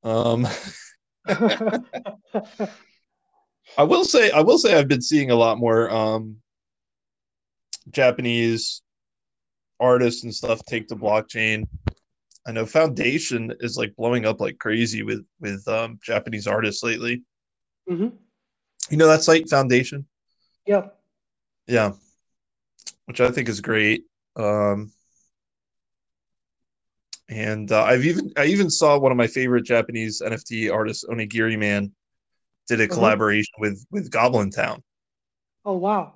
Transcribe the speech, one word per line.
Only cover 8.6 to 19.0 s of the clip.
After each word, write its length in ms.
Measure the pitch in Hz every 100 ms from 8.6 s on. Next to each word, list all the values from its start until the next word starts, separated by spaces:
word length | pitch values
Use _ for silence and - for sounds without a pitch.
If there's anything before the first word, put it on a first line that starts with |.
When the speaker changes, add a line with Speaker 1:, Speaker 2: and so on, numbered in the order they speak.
| - - _ _ _ _ _ _ _ _ _ _
Speaker 1:
artists 440 | 127 123 123 117
and 100 | 120
stuff 260 | 107 110 113 -
take 220 | 117 110
to 80 | 110
blockchain. 680 | 107 107 107 117 110 110 110 - - - _ _ _ _ -
I 40 |
know 140 | 113 113
Foundation 880 | 160 160 135 123 147 - 120 113 -
is, 180 | 120 123
like, 180 | 117 104
blowing 300 | 117 120 110
up 160 | 107
like 160 | 98 -
crazy 460 | 113 110 117 110
with, 200 | 107 107 - _
with, 280 | 107 98 101
um, 320 | 110 113 110
Japanese 440 | - 110 - 110 101
artists 340 | 104 110 101
lately. 400 | 117 113 120 123 - _ _ _ _ _ -
Speaker 2:
Mm-hmm. 200 | 175 220 - _ _ _ _ _ _ -
Speaker 1:
You 80 |
know 100 | 151